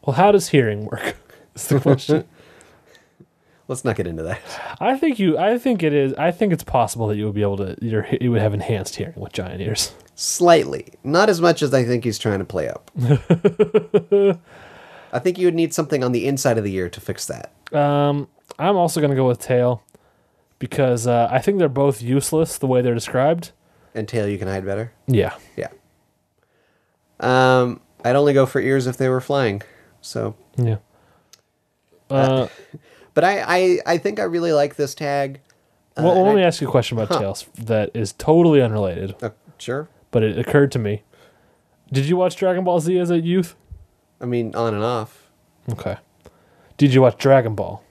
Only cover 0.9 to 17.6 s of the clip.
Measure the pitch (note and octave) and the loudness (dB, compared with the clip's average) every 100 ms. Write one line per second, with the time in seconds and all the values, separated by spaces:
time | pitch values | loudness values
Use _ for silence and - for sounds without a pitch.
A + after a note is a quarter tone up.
0.9 | - - - _ - _ - - C#3+ C#3+ | -8 -8 -10 _ -20 _ -16 -2 0 2
1.9 | C3 - D#3 - _ - - _ _ _ | 2 2 -2 -2 _ -20 -20 _ _ _
2.9 | _ _ _ _ _ _ _ - C3 B2+ | _ _ _ _ _ _ _ -10 -6 -4
3.9 | G#2 F2 E2 D#2+ G2 - - - - G3+ | -4 -6 -6 -8 -10 -12 -16 -14 -4 -2
4.9 | C4+ D#4+ A#3+ F#3+ D3+ F#3+ A#3+ C4 G#3+ D#3+ | 0 0 0 0 2 0 0 0 0 2
5.9 | D3 C3+ C3+ E3 E3+ G#3+ D#3+ - B2+ A2 | 2 0 0 -2 0 0 0 0 0 0
6.9 | A#2 A2 G#2 G#2+ G#2 G2+ G2 F#2+ - A2+ | -2 -4 -2 -4 -2 -2 -2 -6 -6 -4
7.9 | A2 - - B2 A2+ G#2+ G#2 - G#2+ F#2+ | -4 -2 -2 0 2 0 -2 -4 -4 -4
8.9 | - F#2 E2 - - F#2 F2+ G2+ - - | -10 -10 -10 -10 -10 -8 -8 -6 -4 -6
9.9 | - _ - - - F3 E3 C#2+ C2+ - | -8 _ -10 -8 2 6 6 4 -8 -10
10.9 | - C3 E3+ G#3+ E3+ E3+ D#3+ C#3+ C3 A#2+ | -12 -2 2 2 2 2 2 0 0 2
11.9 | B2 A#2 G#2 A2+ G2 F#2 F#2 C2 - - | 0 -2 -4 -2 -2 -4 -6 -6 -8 -12
12.9 | - A#2+ C#3+ - E3+ F3+ - G#3 G#3+ G#3+ | -4 0 0 2 2 2 0 0 0 0
13.9 | G#3 E3 G3+ G3+ F3 _ - - - - | -2 2 2 2 0 _ -20 -20 -20 -20
14.9 | - - B2 F3+ F3+ F3+ E3 E3 E3 D3 | -20 -10 -4 -4 0 0 2 -2 -2 -2
15.9 | C#3+ B2+ A#2+ B2 C#3 C3+ A2+ G2+ F#2+ F2+ | 0 0 0 0 0 0 0 -2 -4 -6
16.9 | - - F#2+ - - - _ | -8 -10 -10 -10 -12 -14 _